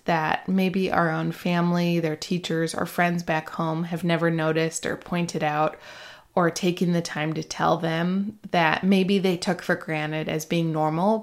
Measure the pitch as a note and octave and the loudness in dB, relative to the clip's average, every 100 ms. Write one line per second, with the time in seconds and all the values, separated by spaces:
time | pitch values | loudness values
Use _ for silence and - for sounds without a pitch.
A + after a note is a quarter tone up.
0 | - E3 D#3 - - F#3+ F#3 F#3+ F#3 - | -2 0 2 0 0 0 2 0 0 2
1 | E3+ D#3+ E3 E3 F3+ F3 F3 F3 F3 E3+ | 2 0 -2 -2 0 2 2 2 2 2
2 | D#3+ D3+ - F3 E3+ E3 E3 - F3 - | 0 -4 -4 -4 -2 -2 -2 -2 -4 0
3 | F3 E3+ F3 D#3 D#3 - E3 D#3+ E3+ E3+ | 0 0 -2 -2 -2 -4 -2 -2 -4 -2
4 | F3 E3 E3 E3 D#3 D#3+ D#3+ - - - | 0 2 2 2 0 0 0 -2 -4 -6
5 | - F3 E3+ D#3+ D3+ D3+ D#3 - - - | -4 -4 -2 -2 -2 2 0 -2 -14 -18
6 | - - _ - E3+ E3 F3+ F3 F3 E3+ | -18 -20 _ 2 2 2 0 2 2 2
7 | E3+ D3+ D#3 D#3 - - E3 E3 E3 E3 | -2 -4 -2 -4 -6 0 2 2 0 0
8 | F3 F#3+ G3+ - - F3+ D#3+ - F#3+ G3 | 0 0 -2 -8 -2 2 2 2 4 4
9 | F#3 G3+ F#3+ F3 - F3 - F3+ - D#3 | 4 2 2 0 0 -2 -2 -2 -2 -4
10 | D3+ D#3 D#3 D#3+ - E3+ E3 D#3 D#3 D#3+ | -4 -4 -4 -4 -2 0 0 0 0 2
11 | G3 A3 | 2 0